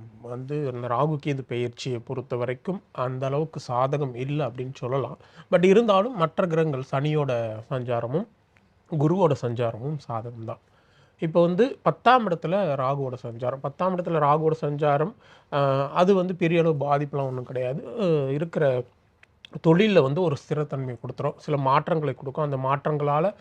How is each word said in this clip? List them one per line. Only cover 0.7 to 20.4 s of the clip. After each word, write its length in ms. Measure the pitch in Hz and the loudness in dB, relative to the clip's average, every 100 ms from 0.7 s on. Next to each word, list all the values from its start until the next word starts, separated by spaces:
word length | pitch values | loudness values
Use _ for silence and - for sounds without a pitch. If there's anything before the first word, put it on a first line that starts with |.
இந்த 120 | 123 120 | -6 -4
ராகு 300 | 120 151 147 151 | 0 0 -2 -4
கேது 140 | 135 - | -6 -6
பெயர்ச்சியை 520 | 120 120 - 135 120 | -4 -6 -6 -8 -8
பொறுத்த 380 | 120 127 131 120 | -8 -10 -6 -4
வரைக்கும் 460 | 123 131 - 190 - | -4 -6 -6 -8 -8
அந்த 340 | - 127 127 135 | -6 -6 -4 -4
அளவுக்கு 340 | 143 156 147 - | -2 -4 -8 -4
சாதகம் 460 | 123 135 143 135 | 0 0 0 -4
இல்ல 320 | 120 135 147 127 | -6 -4 -4 -4
அப்படின்னு 280 | 127 127 | -6 -10
சொல்லலாம். 440 | 131 123 135 123 - - - - | -8 -4 -4 -4 -8 -20 -20 0
But 140 | 180 190 | 4 6
இருந்தாலும் 500 | 190 233 190 233 226 | 6 6 4 2 0
மற்ற 300 | 160 - 180 | -2 0 0
கிரகங்கள் 360 | 160 160 131 131 | 2 0 -2 -2
சனியோட 420 | 139 151 151 139 120 113 110 - | -2 0 0 0 -2 -4 -8 -6
சஞ்சாரமும் 560 | 131 123 117 117 151 233 _ _ _ _ _ - | -6 -2 -4 -2 -4 -4 _ _ _ _ _ -6
குருவோட 420 | 156 156 190 165 135 | 0 2 4 2 2
சஞ்சாரமும் 540 | 120 117 117 107 139 151 - | -2 -2 -4 -4 -8 -8 -8
சாதகம் 420 | 117 120 117 113 | -8 -8 -12 -12
தான். 120 | 117 _ _ _ _ _ - | -14 _ _ _ _ _ -8
இப்போ 180 | 165 175 | 0 4
வந்து 380 | 170 180 262 - | 4 4 0 0
பத்தாம் 440 | 156 - - 254 208 | -2 2 4 4 4
இடத்துல 300 | 165 160 196 180 | -2 -2 0 0
ராகுவோட 400 | 135 131 143 131 123 120 | 0 0 -2 -4 -8 -10
சஞ்சாரம், 360 | 113 123 135 | -6 -4 -4
பத்தாம் 320 | 139 - 185 | -6 -4 -2
இடத்துல 260 | 180 175 160 147 | -2 0 2 4
ராகுவோட 260 | 156 156 156 | 4 2 0
சஞ்சாரம், 540 | 147 143 151 143 170 - - - - | -2 0 2 2 0 -6 -20 -20 -4
ஆ, 60 | 147 139 135 143 | 0 2 2 0
அது 220 | 156 180 | 2 4
வந்து 200 | 190 180 | 4 2
பெரிய 260 | 170 165 170 | 0 2 4
அளவு 160 | 165 147 | 2 2
பாதிப்புலாம் 460 | 143 143 147 143 135 | 0 0 0 -4 -4
ஒண்ணும் 140 | 127 | -6
கிடையாது. 360 | 123 127 127 156 262 233 | -8 -6 -4 -6 -8 -2
அ, 60 | 185 151 135 | 0 2 0
இருக்கிற 500 | 143 170 170 139 123 - _ _ _ _ _ - - 170 | -2 -4 0 2 0 -4 _ _ _ _ _ -18 0 4
தொழில்ல 340 | 165 220 180 | 6 6 6
வந்து 200 | 131 147 | 4 2
ஒரு 140 | 175 | 0
ஸ்திரத்தன்மை 580 | 139 | -2